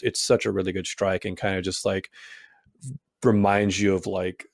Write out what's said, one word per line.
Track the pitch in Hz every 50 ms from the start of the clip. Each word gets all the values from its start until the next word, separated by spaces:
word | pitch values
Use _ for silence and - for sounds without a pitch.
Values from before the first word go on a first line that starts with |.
| -
it's | 123 - -
such | - - 127 113 -
a | 110 98
really | 95 95 95 90
good | 95 90
strike, | - - - 101 95 95 90 -
and | 104 92 -
kind | - 104 98
of | 95 90
just, | 95 90 - -
like, | - 95 95 92 - _ - - - - - - - _ _ _ _ _ _ - 131 131 - - _ _ _ -
reminds | 127 110 104 101 101 101 101 104 101 92 95
you | 101 101 95
of, | 92 90
like, | 98 95 92 92 92 90 - - -